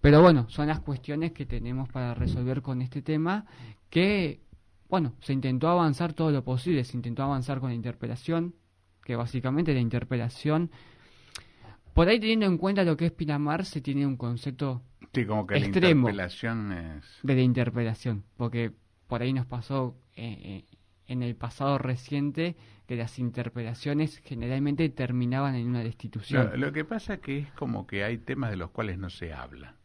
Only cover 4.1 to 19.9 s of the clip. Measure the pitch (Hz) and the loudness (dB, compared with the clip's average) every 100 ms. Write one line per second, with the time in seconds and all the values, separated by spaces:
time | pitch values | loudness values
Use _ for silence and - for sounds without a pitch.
4.1 | 208 165 - - - _ _ - 185 147 | 2 0 -4 -16 -20 _ _ -2 0 0
5.1 | - - 135 131 127 156 175 165 139 170 | -4 -2 -2 0 2 4 4 4 2 -2
6.1 | 156 160 143 127 127 160 156 127 123 120 | 0 2 2 0 -2 2 0 0 -4 -6
7.1 | 117 139 139 123 135 127 117 113 117 120 | -4 -2 -2 -2 -4 -2 -4 -6 -6 -6
8.1 | 120 - 165 175 170 _ _ _ _ - | -6 -2 0 -2 -6 _ _ _ _ -6
9.1 | 117 120 131 127 139 165 135 117 120 117 | -4 -2 -2 -2 0 2 2 2 0 -2
10.1 | 123 117 - 147 156 170 - - - - | -2 -4 -4 0 0 0 -6 -20 -20 -20
11.1 | - - - - _ - - - - 170 | -20 -20 -20 -20 _ -20 -20 -2 4 6
12.1 | 233 214 220 202 170 185 202 175 151 170 | 6 4 2 4 2 2 2 2 2 0
13.1 | - 151 147 147 160 190 160 131 139 143 | -2 -2 0 0 -2 -4 -6 -4 0 0
14.1 | 127 120 120 139 131 139 123 - - - | -2 -4 -4 -6 -4 -4 -4 -10 -20 -6
15.1 | - 104 107 95 101 123 185 180 151 123 | -2 0 -2 0 0 2 4 6 6 4
16.1 | 101 90 - 117 113 104 90 82 76 - | 0 -6 -4 -4 -4 -4 -6 -8 -12 -16
17.1 | - 135 131 127 120 120 113 117 110 127 | -10 0 4 4 4 0 0 -2 -2 -4
18.1 | 107 101 - 120 120 117 - _ _ _ | -6 -8 -6 -4 -2 -4 -8 _ _ _
19.1 | 120 123 131 123 123 - 139 127 | -4 -2 -2 -4 -8 -6 -4 -4